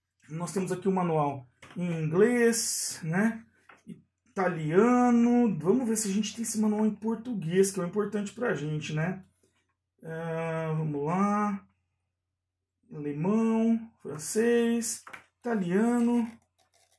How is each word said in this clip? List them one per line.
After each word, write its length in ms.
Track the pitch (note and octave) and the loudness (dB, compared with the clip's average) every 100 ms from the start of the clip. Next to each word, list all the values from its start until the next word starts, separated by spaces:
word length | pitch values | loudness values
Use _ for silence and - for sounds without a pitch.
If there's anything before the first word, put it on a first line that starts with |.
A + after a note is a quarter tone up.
| _ _ - | _ _ -14
Nós 240 | D#3+ F3 | -10 -6
temos 180 | G3 F3+ | -4 -4
aqui 160 | F3+ G3 | -2 0
o 60 | |
manual 560 | F#3 F3 D#3 C#3+ B2+ - _ - | 0 2 0 0 -4 -12 _ -16
em 280 | - F3 E3 | -6 -4 -2
inglês, 1000 | D#3 E3 A3+ A#3+ A#3 A#3 - - - - | 0 4 4 6 4 2 -2 -4 -6 -6
né? 400 | D#3+ F3 A3+ - - _ _ - - | -2 0 0 0 -12 _ _ -20 -20
Italiano. 1700 | - _ _ _ - F3+ E3 D3+ F3 A#3 B3 B3 A#3 A#3 A#3+ A#3+ D#3 | -20 _ _ _ -2 -2 -2 0 4 6 6 4 4 4 4 2 2
Vamos 300 | D#3+ B3 A3+ | 2 2 2
ver 80 | A3 | -2
se 120 | G3+ | 0
a 40 | |
gente 220 | G3 G#3+ | -2 -2
tem 80 | - | -6
esse 180 | A3+ G#3+ | -6 0
manual 240 | G#3+ G#3 | 0 2
em 60 | G#3+ | 0
português, 840 | G#3 A3 A3+ B3+ G#3 D#3 F3+ F#3+ | 0 -4 -4 -6 -6 0 4 4
que 80 | F#3 | 2
é 20 | |
o 40 | F3 | -4
importante 460 | G#3 G#3 G#3 G3+ | -2 -2 -4 -6
pra 220 | - A#3+ | -4 -4
gente, 380 | D3+ D3+ D3+ - | -4 -4 -6 -4
né? 320 | D#3 E3+ F#3+ - _ _ _ _ _ _ _ | -4 -4 -4 -12 _ _ _ _ _ _ _
Ah, 680 | D#3+ D#3+ E3 D#3+ E3 D#3+ D#3+ D#3 | -12 -8 -6 -4 -4 -4 -4 -2
vamos 260 | D#3 C#3+ | -2 -2
lá. 580 | D3 F#3 G3+ G#3 G#3 G3 - _ _ _ _ _ _ _ _ _ _ _ - | -2 0 0 0 -2 -4 -10 _ _ _ _ _ _ _ _ _ _ _ -18
Alemão, 840 | D3+ D3 D3 F3 A3 A3+ A3+ A3+ A3+ - _ | -10 -8 -4 0 2 2 2 2 0 -2 _
francês, 1040 | - - - G#3+ A#3 A#3+ A#3 A#3 A3+ - - - _ _ | -12 -10 -4 0 2 4 2 0 -2 -8 -12 -20 _ _
italiano. 880 | B3 A3 F3 F#3 A#3 A#3+ A#3 A#3+ A3+ - _ _ _ _ _ | -4 -2 0 2 2 2 2 2 -2 -8 _ _ _ _ _